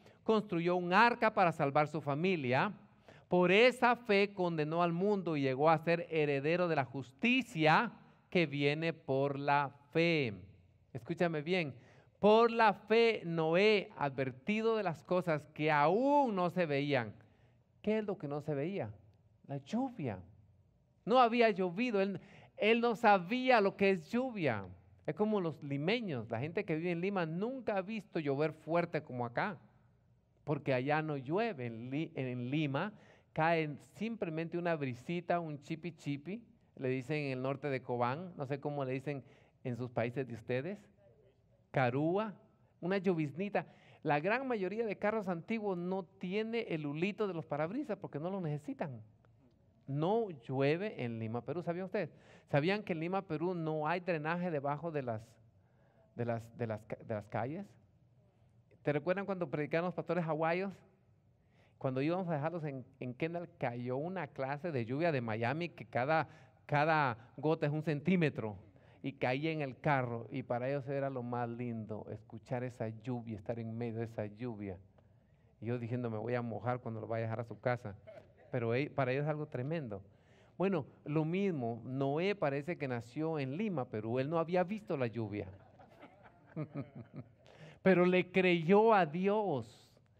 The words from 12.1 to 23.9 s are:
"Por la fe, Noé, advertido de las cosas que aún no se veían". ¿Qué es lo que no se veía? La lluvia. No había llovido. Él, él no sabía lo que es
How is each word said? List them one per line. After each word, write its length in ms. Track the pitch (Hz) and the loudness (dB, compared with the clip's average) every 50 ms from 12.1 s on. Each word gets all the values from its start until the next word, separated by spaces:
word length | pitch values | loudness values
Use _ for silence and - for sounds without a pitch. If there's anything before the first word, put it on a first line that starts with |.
| _ _ | _ _
"Por 320 | - 208 214 220 233 226 | 6 8 8 8 8 6
la 220 | 226 233 226 214 185 | 6 4 4 4 4
fe, 480 | - - - 214 233 233 226 220 - - | 2 0 2 4 6 6 6 4 0 -2
Noé, 680 | 170 165 165 160 160 165 180 202 214 214 196 - - - - | -2 0 0 2 4 4 6 6 6 6 4 2 -2 -4 -4
advertido 800 | - 143 127 135 135 131 127 - - - 208 220 220 226 226 | -2 -2 0 -2 -2 -2 -4 -4 -2 -2 0 2 2 2 2
de 80 | 220 202 | 2 0
las 200 | 175 151 - - | -2 -4 -4 -2
cosas 440 | - 180 180 175 175 156 143 151 - - | 0 0 2 2 2 0 -2 -2 -6 -6
que 180 | - 151 156 | -2 2 4
aún 640 | 151 147 143 156 180 226 262 277 285 285 277 240 202 | 4 6 6 6 6 4 4 4 4 4 4 4 2
no 140 | 185 175 175 | 0 0 0
se 160 | 170 185 175 | 0 0 0
veían". 480 | 151 143 139 143 147 139 127 113 104 - - - - _ _ _ _ _ _ _ _ _ _ | 2 2 0 2 2 2 2 0 -2 -6 -12 -18 -20 _ _ _ _ _ _ _ _ _ _
¿Qué 180 | - 208 214 220 | -2 0 0 0
es 60 | 208 | 0
lo 120 | 202 190 196 | -2 -4 -4
que 100 | - 139 | -4 -6
no 140 | 143 151 | -6 -4
se 120 | 143 156 151 | -4 -2 -2
veía? 380 | 135 143 175 202 180 131 104 - - - - - _ _ _ _ _ - - | -2 -2 -2 -2 -4 -6 -6 -8 -12 -18 -20 -20 _ _ _ _ _ -12 -10
La 100 | 139 139 | -10 -10
lluvia. 600 | - - - 233 269 262 240 - 147 120 98 90 87 - - - - _ _ _ _ _ _ _ _ _ _ _ _ | -6 -4 -4 -2 -2 -4 -4 -6 -6 -6 -6 -6 -10 -16 -20 -20 -20 _ _ _ _ _ _ _ _ _ _ _ _
No 140 | 180 233 262 | 4 6 6
había 300 | 247 226 226 247 233 226 | 6 6 6 6 4 4
llovido. 500 | 202 180 185 180 170 190 247 254 208 196 | 4 2 0 -2 0 -2 -2 0 2 2
Él, 220 | 190 202 190 - - - - - - - _ | 0 0 -2 -6 -10 -14 -20 -20 -20 -20 _
él 240 | - 202 214 233 240 | 0 2 4 4 4
no 160 | 233 240 226 | 4 2 2
sabía 640 | - - 214 202 190 170 175 240 254 254 254 254 226 | 4 6 6 6 6 4 0 -2 0 4 6 6 6
lo 160 | 196 196 - | 6 4 2
que 140 | - 196 | 4 4
es 200 | 196 | 4